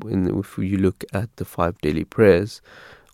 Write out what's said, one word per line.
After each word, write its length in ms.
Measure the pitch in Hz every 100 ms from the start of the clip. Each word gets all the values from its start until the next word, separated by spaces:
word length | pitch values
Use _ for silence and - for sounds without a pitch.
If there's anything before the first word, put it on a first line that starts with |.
| 107
In, 320 | 98 90 98
if 180 | 98 -
you 200 | 95 98
look 260 | 95 - -
at 220 | 98 113 -
the 80 | -
five 340 | - 85 -
daily 240 | 76 80 87
prayers, 560 | - 107 87 107 - - - - - _